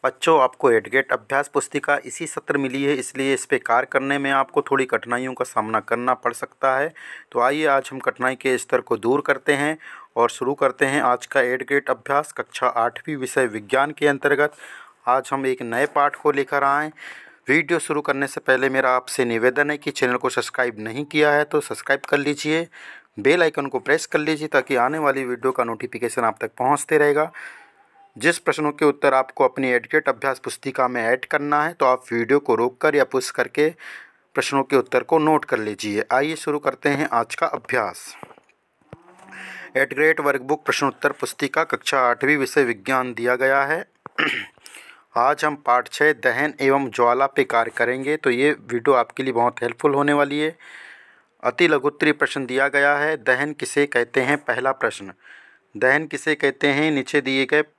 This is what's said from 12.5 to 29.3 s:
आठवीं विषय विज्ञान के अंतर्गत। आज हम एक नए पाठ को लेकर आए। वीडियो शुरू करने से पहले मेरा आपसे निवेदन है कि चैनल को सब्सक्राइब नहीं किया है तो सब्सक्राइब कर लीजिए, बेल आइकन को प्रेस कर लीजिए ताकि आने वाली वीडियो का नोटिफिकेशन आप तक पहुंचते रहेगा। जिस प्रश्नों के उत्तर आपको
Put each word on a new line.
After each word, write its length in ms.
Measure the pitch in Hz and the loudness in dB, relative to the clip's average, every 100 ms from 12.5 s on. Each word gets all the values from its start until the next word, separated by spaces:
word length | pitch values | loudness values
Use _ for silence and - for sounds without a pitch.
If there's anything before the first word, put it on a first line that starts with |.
| - 127 | -2 -2
आठवीं 480 | 120 117 - - 147 | 0 -2 -4 -10 -8
विषय 300 | 127 - 123 | -4 0 0
विज्ञान 460 | 107 104 131 143 | -4 -2 0 0
के 160 | 147 147 | 0 0
अंतर्गत। 460 | 139 147 139 151 - - - - _ - | 2 0 2 0 -2 -20 -20 -20 _ 0
आज 220 | 131 127 | 0 0
हम 120 | 139 135 | -2 -2
एक 160 | 127 | -2
नए 240 | 117 117 147 | -4 -2 0
पाठ 300 | 151 143 - | 2 0 2
को 160 | 151 | 0
लेकर 320 | 139 135 143 | 0 0 0
आए। 280 | 139 143 151 - - - - - - | 2 0 -2 -10 -20 -20 -20 -18 0
वीडियो 300 | 147 147 170 | 0 2 -2
शुरू 220 | - 151 | -2 -4
करने 260 | 147 139 139 | -2 -2 -2
से 120 | - | -4
पहले 300 | - 131 135 | 0 2 2
मेरा 220 | 131 131 | 0 2
आपसे 340 | 127 - - 120 | 0 -2 -2 0
निवेदन 460 | 117 123 127 143 | 2 2 2 -2
है 60 | 147 | -2
कि 140 | - | -6
चैनल 260 | - 127 127 | -2 -2 0
को 120 | 131 | -2
सब्सक्राइब 460 | - - - 123 107 | -4 -6 -2 -4 -4
नहीं 260 | 107 120 147 | -10 -8 -4
किया 260 | 151 147 | 2 4
है 120 | 147 | 4
तो 180 | 147 151 | 2 -2
सब्सक्राइब 400 | - 113 - 139 - | -2 -10 -2 -4 0
कर 80 | 147 | 0
लीजिए, 500 | 143 147 151 156 170 - - - _ - | 0 -4 -2 -2 -2 -12 -20 -20 _ -2
बेल 240 | 110 175 | 2 4
आइकन 220 | 165 147 139 | 4 2 -2
को 140 | 131 | -4
प्रेस 260 | - 160 - | 0 0 0
कर 140 | 160 | -2
लीजिए 280 | 151 156 156 | 0 -2 0
ताकि 280 | 143 - 131 | 0 2 2
आने 220 | 123 156 | 2 2
वाली 280 | 147 135 127 | 0 0 -4
वीडियो 260 | 123 131 | -2 -2
का 120 | 127 | 0
नोटिफिकेशन 580 | 117 113 123 113 117 - | -2 -4 -8 -6 -4 0
आप 160 | 113 - | -2 -2
तक 100 | 113 - | -10 -2
पहुंचते 400 | 127 143 - 147 | 0 0 2 4
रहेगा। 340 | 147 147 160 - - - - _ _ _ _ - | 4 4 -2 -6 -18 -20 -20 _ _ _ _ -2
जिस 220 | 147 170 | 0 0
प्रश्नों 320 | - 156 151 | -2 -2 -2
के 140 | 147 151 | 2 2
उत्तर 280 | 143 143 | 4 2
आपको 300 | 131 127 | 2 0